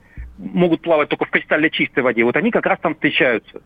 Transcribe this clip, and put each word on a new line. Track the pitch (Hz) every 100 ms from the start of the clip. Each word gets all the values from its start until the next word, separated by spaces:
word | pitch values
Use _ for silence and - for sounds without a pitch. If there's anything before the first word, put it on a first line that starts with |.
| _ - - -
могут | - 185 175 160
плавать | 170 156 147
только | 156 151
в |
кристально | 180 - 160 156
чистой | - 147 -
воде. | 127 113
Вот | 117 151
они | 220
как | 202 175
раз | 185
там | 170
встречаются. | 151 151 - 135 110 - -